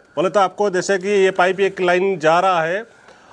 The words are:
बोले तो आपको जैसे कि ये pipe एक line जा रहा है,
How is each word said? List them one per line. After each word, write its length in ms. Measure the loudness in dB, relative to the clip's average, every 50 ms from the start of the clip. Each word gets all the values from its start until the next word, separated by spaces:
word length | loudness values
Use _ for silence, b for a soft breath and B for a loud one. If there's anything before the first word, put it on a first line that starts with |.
| _ _ -6
बोले 140 | -4 -2 0
तो 100 | 0 0
आपको 300 | 0 0 0 -2 -2 -2
जैसे 280 | -2 -2 -2 -2 -2 -2
कि 100 | -2 -2 0
ये 160 | 2 2 2
pipe 280 | 2 2 0 0 0 0
एक 200 | -2 -2 -2 -2
line 380 | 0 0 2 2 0 0 -2 0
जा 200 | 2 2 2 4
रहा 220 | 2 2 0 0
है, 200 | -2 -2 -4 -6 -8 -12 B B B B B B B B